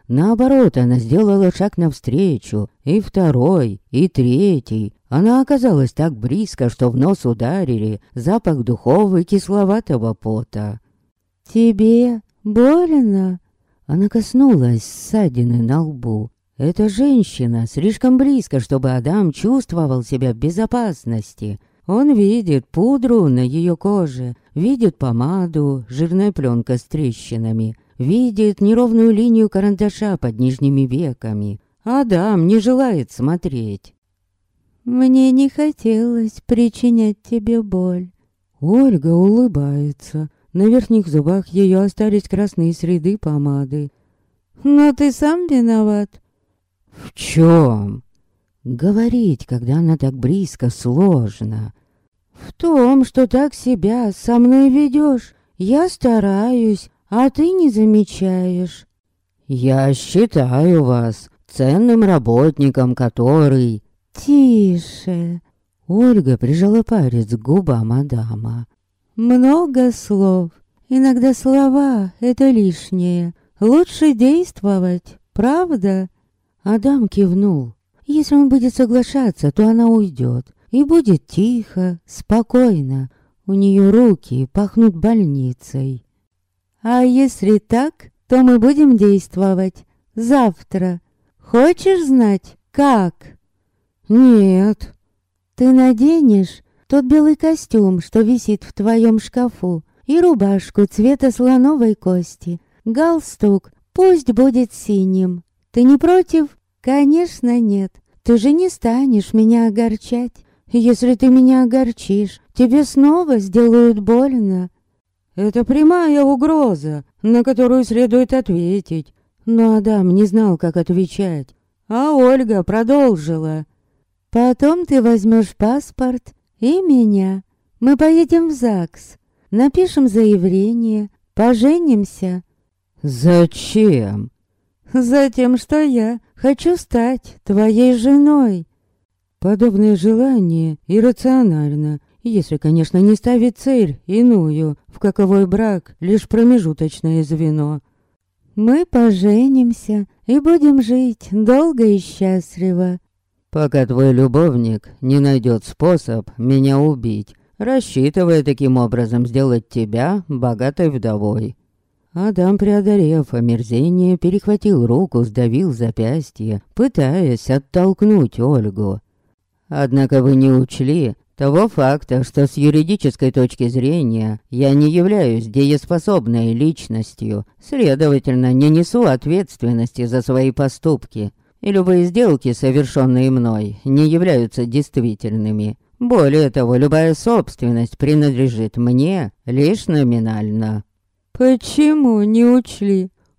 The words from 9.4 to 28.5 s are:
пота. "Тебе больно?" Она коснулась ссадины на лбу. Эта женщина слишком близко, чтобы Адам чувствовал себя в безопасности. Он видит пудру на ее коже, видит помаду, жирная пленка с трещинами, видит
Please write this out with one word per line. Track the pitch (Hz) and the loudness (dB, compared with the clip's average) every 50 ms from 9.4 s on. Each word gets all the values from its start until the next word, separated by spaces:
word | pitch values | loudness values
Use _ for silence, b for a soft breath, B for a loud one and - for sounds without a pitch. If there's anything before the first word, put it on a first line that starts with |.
| - - 196 208 202 190 202 220 226 - 160 120 110 113 107 | -2 -2 -2 0 0 0 0 -2 -2 -4 -4 -4 -4 -4 -6
пота. | - - 113 107 110 120 - - 107 107 104 101 107 _ _ _ _ _ _ _ _ _ _ _ _ _ _ | -6 -6 -6 -6 -6 -6 -8 -10 -10 -10 -10 -10 -12 _ _ _ _ _ _ _ _ _ _ _ _ _ _
"Тебе | - 226 233 233 220 190 220 220 233 233 247 247 240 220 - _ _ _ - | -2 0 2 2 2 2 2 2 4 4 2 0 -2 -6 -10 _ _ _ -8
больно?" | 214 208 220 240 269 302 339 359 330 320 294 254 214 196 196 190 185 185 180 _ _ _ _ _ _ _ _ _ - | -4 0 2 4 4 4 2 2 0 0 0 0 0 0 0 -2 -4 -6 -8 _ _ _ _ _ _ _ _ _ -6
Она | 147 170 196 208 | -4 -2 -2 0
коснулась | - 233 208 - - 254 277 277 233 156 127 120 120 113 - | -2 -2 -4 -2 0 2 4 4 4 4 2 2 0 -2 -4
ссадины | - - - - - - 220 208 160 123 123 120 120 117 120 117 | -8 -16 -18 -12 -6 -2 -2 0 0 0 -2 -2 0 0 0 0
на | 113 135 156 | 0 0 -2
лбу. | 165 156 151 127 120 120 110 107 107 117 _ _ _ _ _ - | -2 -4 -6 -8 -8 -6 -6 -6 -6 -10 _ _ _ _ _ -6
Эта | 127 156 175 - 214 214 | -6 -4 -2 -2 -2 -2
женщина | 196 202 269 294 277 240 202 - - - 131 117 117 117 117 | -2 -2 0 0 2 0 0 -2 -4 -6 -6 -4 -4 -4 -4
слишком | 110 - 151 151 208 220 - - 254 254 254 | -6 -6 -4 -4 -4 -2 -2 0 2 2 2
близко, | 269 277 285 254 190 - - 135 | 2 2 0 -2 -2 -4 -4 -4
чтобы | 117 - 139 135 127 135 | -4 -2 -4 -2 -2 -2
Адам | 127 127 117 139 170 214 202 165 | -2 -2 -2 -2 -2 -2 -2 -2
чувствовал | 139 - - 208 254 269 233 - - 170 160 143 131 127 117 | -4 -4 -4 -2 -2 -2 -4 -4 -4 -4 -4 -2 -2 -4 -6
себя | - 139 127 131 127 117 | -6 -6 -4 -4 -4 -4
в | 113 | -4
безопасности. | 123 151 170 180 220 220 - 247 240 214 160 - - 117 117 110 104 - - - 110 104 101 - _ _ _ _ _ - | -4 -6 -4 -4 -4 -4 -4 -4 -4 -4 -6 -8 -8 -8 -8 -8 -8 -10 -14 -14 -12 -12 -12 -12 _ _ _ _ _ -4
Он | 190 226 277 294 285 | -2 0 2 2 2
видит | 214 202 196 220 240 214 175 147 135 123 _ | 2 2 2 0 0 -2 0 -2 -2 -2 _
пудру | - 156 185 240 277 277 233 254 240 226 185 147 | -4 -2 0 0 0 0 0 2 2 2 2 2
на | 127 123 127 | 2 0 0
ее | 123 135 160 170 175 170 | -2 -2 -2 -2 -2 -2
коже, | - - 196 208 202 180 151 127 127 127 123 120 - _ _ - | -2 -2 -2 -2 -2 -2 -4 -6 -8 -10 -10 -12 -14 _ _ -8
видит | 143 170 240 277 247 233 185 - - | -4 -2 -2 0 0 0 -2 -2 -2
помаду, | 135 127 117 113 120 147 180 196 180 170 156 156 147 143 139 135 117 107 | -4 -4 -2 -2 -2 -2 -2 -2 -4 -4 -4 -2 -2 -2 -4 -6 -8 -10
жирная | 123 131 160 165 175 190 196 208 | -6 -6 -4 -2 0 0 0 -2
пленка | 180 - 139 127 120 117 113 - 127 120 | -2 -2 -4 -2 -2 -2 -2 -4 -4 -6
с | - | -6
трещинами, | _ - 156 156 127 113 - - - 117 113 113 113 113 113 110 110 110 - _ _ _ - | _ -8 -6 -4 -4 -6 -8 -10 -10 -8 -6 -6 -4 -4 -4 -4 -6 -8 -12 _ _ _ -8
видит | 127 135 185 233 254 247 208 196 220 208 | -4 -2 0 0 0 -2 -2 -2 -2 -2